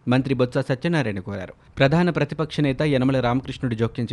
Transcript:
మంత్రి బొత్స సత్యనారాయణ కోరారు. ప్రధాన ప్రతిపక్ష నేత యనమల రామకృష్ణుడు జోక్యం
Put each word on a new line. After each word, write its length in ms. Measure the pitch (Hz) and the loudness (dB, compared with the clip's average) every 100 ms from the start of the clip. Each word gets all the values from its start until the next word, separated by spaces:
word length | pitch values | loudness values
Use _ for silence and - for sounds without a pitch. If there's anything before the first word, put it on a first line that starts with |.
| - | 0
మంత్రి 260 | 127 131 | 0 2
బొత్స 240 | 127 127 143 | 0 0 0
సత్యనారాయణ 600 | 131 131 170 165 117 98 | -2 -2 -2 0 -2 -4
కోరారు. 340 | 98 101 87 - - - | -8 -8 -10 -16 -10 0
ప్రధాన 320 | 139 160 180 | 2 4 2
ప్రతిపక్ష 500 | 147 143 151 156 - | 0 -2 -4 -4 0
నేత 220 | 143 127 | 0 0
యనమల 380 | 156 135 131 131 | 2 2 2 2
రామకృష్ణుడు 540 | 120 127 135 123 127 | 2 0 -2 -6 -4
జోక్యం 320 | 110 113 - 117 | 0 -2 -2 -4